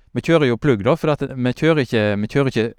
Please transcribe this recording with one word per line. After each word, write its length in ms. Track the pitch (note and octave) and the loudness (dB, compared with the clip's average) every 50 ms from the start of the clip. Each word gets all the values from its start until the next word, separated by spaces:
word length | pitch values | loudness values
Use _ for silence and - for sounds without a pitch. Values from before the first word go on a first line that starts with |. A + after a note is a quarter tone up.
| _ _ - | _ _ -8
vi 60 | B2 | -4
kjører 260 | - - E3 D#3 D3 | 0 2 2 2 2
jo 100 | B2 A#2 | 2 0
plugg 280 | A2 - D3 A#2+ G2 F#2+ | 0 0 0 0 2 2
da, 100 | B2 D#3+ | 0 0
for 160 | - - D#3 | 0 0 -2
at 100 | C#3+ - | -2 -2
vi 320 | C#3+ C3 C3+ B2+ B2 B2 | -4 -8 -4 -4 -2 -2
kjører 280 | A#2+ - D3+ D#3+ E3 D3+ | -2 0 0 2 2 2
ikke, 380 | B2 - B2+ A2 G#2 G#2 G2+ G2+ | 0 0 0 0 0 0 0 -2
vi 60 | G#2+ - | -4 -2
kjører 180 | - C3+ C#3 | 0 0 0
ikke 280 | C3 - A#2 G#2 - - | 0 0 -2 -2 -4 -6